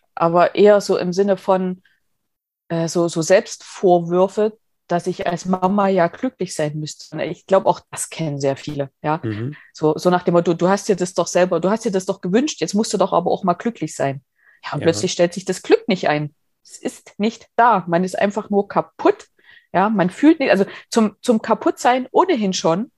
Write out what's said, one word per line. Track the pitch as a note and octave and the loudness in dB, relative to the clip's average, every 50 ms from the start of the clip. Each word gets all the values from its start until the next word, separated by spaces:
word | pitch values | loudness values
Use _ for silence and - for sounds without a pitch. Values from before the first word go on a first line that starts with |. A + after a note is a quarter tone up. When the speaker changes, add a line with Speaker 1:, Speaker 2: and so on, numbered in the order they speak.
| _ _ _ | _ _ _
Speaker 1:
aber | - E3 E3+ E3+ F3 F3 - - | -2 0 2 4 4 4 4 4
eher | - G3 G#3 G#3 G3+ | 6 6 6 6 6
so | G3 - F#3 | 4 0 0
im | - - F3+ F3 | 0 0 -2 0
Sinne | F#3 G3+ G3+ F#3+ | 0 0 0 0
von, | F#3 - - F#3+ F#3+ F#3 F3+ F#3 F#3 _ _ _ _ _ _ _ _ _ _ _ _ _ _ _ _ _ - | 0 0 0 0 0 0 -2 -6 -8 _ _ _ _ _ _ _ _ _ _ _ _ _ _ _ _ _ -6
äh, | E3+ E3 E3 | -4 -4 -4
so, | E3 - F3+ E3+ | -2 0 0 -2
so | E3+ - E3+ | 0 -2 -4
Selbstvorwürfe, | D#3 D#3+ F#3 G#3 A3+ - - - - - - - - F#3 F3 F3 E3+ E3 F3 F3+ F#3 G3 - - G#3 A3 G#3+ _ _ _ _ _ _ | 2 4 2 2 2 0 -8 -18 -18 -20 -8 0 2 4 4 4 2 0 0 2 0 0 0 -2 -2 -2 -4 _ _ _ _ _ _
dass | - F3 F3 - | -4 -4 -4 -2
ich | F#3+ F3+ - G3 | -4 -6 -4 -4
als | - F3 D#3+ - | -4 -4 -4 -4
Mama | F3+ F#3 F#3 F#3 F#3 G3+ G#3 G3 | -4 -2 0 0 0 0 2 2
ja | G3 F#3+ F#3 E3+ | 2 2 2 2
glücklich | E3+ - - - C4 - - F#3+ F3+ - | 0 -2 -4 -8 -8 -6 -8 -8 -8 -4
sein | - D#3 D3+ D3 D3+ | -4 -4 -4 -4 -6
müsste. | D3+ D3+ - - - - D#3 D#3 - | -8 -10 -12 -16 -18 -14 -10 -8 -8
Ich | D#3 E3+ - _ | -8 -8 -10 _
glaub, | - F#3+ G3 - | 0 0 2 2
auch | G3+ E3+ - - _ | 0 -2 -2 -8 _
das | - - - - | -12 -12 -10 -10
kennen | - - E3 D#3 C#3+ C#3 | -8 -6 -6 -6 -4 -2
sehr | C3+ C3+ C#3 | -2 -2 -2
viele, | - - D3+ D3 C#3+ C#3 C3 - _ - | -2 -6 -8 -8 -6 -8 -8 -10 _ -4
ja. | D3+ D3+ D#3 - | -4 -4 -4 -4
Speaker 2:
Mhm. | A2+ G#2+ G#2 A#2 C3 D3+ - - _ _ | -6 -6 -6 -8 -10 -10 -12 -18 _ _
Speaker 1:
So, | - D#3+ D3+ D#3 | -2 0 0 0
so | D#3+ - F3+ | 2 2 2
nach | F3+ F3+ - | 2 2 2
dem | - E3+ | 2 2
Motto, | F3 E3+ F#3 E3+ | 2 2 2 0
„Du | E3+ E3+ | 0 2
hast | F3+ G3 G3+ - - | 0 0 0 0 -2
dir | G3+ | -2
das | F3 F3+ F3+ - | -2 -2 -4 -2
doch | - E3+ | -4 -4
selber, | - - F3 F3+ F3+ F3+ D#3+ | 0 2 2 2 2 0 0
du | E3+ F#3+ | 0 0
hast | G#3+ A3 - | -2 -2 -2
dir | A#3 | -4
das | F#3+ F#3+ F#3 | -4 -2 -4
doch | - F#3+ - | -4 -6 -6
gewünscht, | - F3+ F3+ A#3 C#4+ D#4 - - | -4 0 0 0 0 0 -4 -6
jetzt | D#3 E3+ - | -6 -4 -2
musst | G3+ A3 - - | -2 -2 -2 0
du | |
doch | F#3+ F#3 F#3+ - | 0 0 0 2
aber | E3 F3 - | 0 0 0
auch | - - - | -2 0 0
mal | F#3 F3 | -2 -2
glücklich | - - A#3 A3+ - D#3 D#3 - | -2 -4 -6 -6 -6 -8 -8 -6
sein.“ | - C#3 C#3 C3+ C#3 - _ _ _ _ _ _ _ - | -4 -4 -4 -4 -8 -12 _ _ _ _ _ _ _ -12
Ja, | - - | -10 -8
und | D3 | 0
Speaker 2:
Ja. | - | 0
Speaker 1:
plötzlich | E3 D#3+ - - F3+ | 0 0 0 -2 -4
stellt | - - F3 F3 - | 0 0 0 0 0
sich | G3 - | -4 -8
das | - F#3 - | -6 -8 -6
Glück | - - - A#4 - | 0 2 2 2 2
nicht | - F#3+ F3+ - - | -2 -4 -2 0 0
ein. | D3 D3+ D3+ D3 - _ _ _ _ _ _ | 0 0 -2 -6 -10 _ _ _ _ _ _
Es | - - | -20 -20
ist | - - - - - _ - - - | -12 -10 -10 -10 -10 _ -18 -8 -4
nicht | G3+ A3+ - - - _ _ | -4 -4 -4 -6 -14 _ _
da. | - A#3 B3 A3 F#3+ E3 | 2 4 4 4 2 0
Man | F3 E3+ E3+ F#3 | 0 0 0 0
ist | F#3 - | -2 -2
einfach | - - G#3 G3+ A3 G#3 - | -2 -2 -2 -2 -4 -6 -2
nur | G#3 G3 G3 | -2 -2 -2
kaputt. | - - E3 D#3 - _ - - - G#4 - - _ _ _ _ _ - - _ _ - | 0 -2 -4 -4 -4 _ 0 0 0 0 0 -6 _ _ _ _ _ -20 -20 _ _ -2
Ja, | E3 F#3+ G#3+ | 0 0 2
man | A3+ G3 - F#3 | 0 0 0 -2
fühlt | - - - D4+ E4 D#4+ | 0 2 4 4 4 4
nicht, | C4+ A#3+ | 2 2
also | - F#3+ G3 - - - - _ | 2 2 2 -2 -4 -10 -16 _
zum, | - A#3 A3 G#3 - _ | 0 2 2 2 0 _
zum | - - A#3 A3+ - | 0 0 0 0 0
Kaputtsein | - A3 G3+ - E4 - - - C4 B3 C4 B3+ - | 0 -2 0 0 -2 -2 2 2 2 2 2 -2 0
ohnehin | - C4+ F4 F#4 E4+ A#3 G#3+ F#3+ F#3 | 0 2 2 2 2 0 0 -2 -2
schon, | - - E3 E3 F#3 A#3+ - _ | 0 0 0 0 0 -2 -6 _